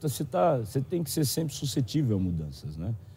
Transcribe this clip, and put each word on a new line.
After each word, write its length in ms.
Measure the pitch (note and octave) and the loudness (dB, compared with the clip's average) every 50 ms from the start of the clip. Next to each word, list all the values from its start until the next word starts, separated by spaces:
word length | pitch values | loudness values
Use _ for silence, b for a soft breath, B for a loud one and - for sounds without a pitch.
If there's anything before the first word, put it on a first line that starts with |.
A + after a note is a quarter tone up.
você 240 | - D3+ - - D#3 | -4 -2 -2 -2 -4
tá, 320 | - - F3+ F3+ F3 D3 | -2 2 4 4 4 4
você 240 | B2 A2 - - C3+ | 2 0 0 -2 -2
tem 220 | C3+ - F#3 E3+ E3+ | -2 0 0 -2 0
que 80 | - | 0
ser 120 | - E3+ D3+ | 0 2 2
sempre 280 | B2+ - E3 E3 D3+ - | 2 2 0 -2 -2 -4
suscetível 640 | - D3 C3+ - D3+ B2+ - - D#3 D3+ A#2+ G#2 | -4 -4 -2 0 0 0 2 2 2 4 4 4
a 20 | F#2+ | 4
mudanças, 560 | F#2+ F2+ F2 D#2+ D#2 D2 C#2 - - D2 D2+ | 2 2 0 0 -2 -4 -8 -8 -10 -8 -6
né? 160 | D#2 E2 G#2+ A2+ - b b b | -4 -4 -4 -4 -6 b b b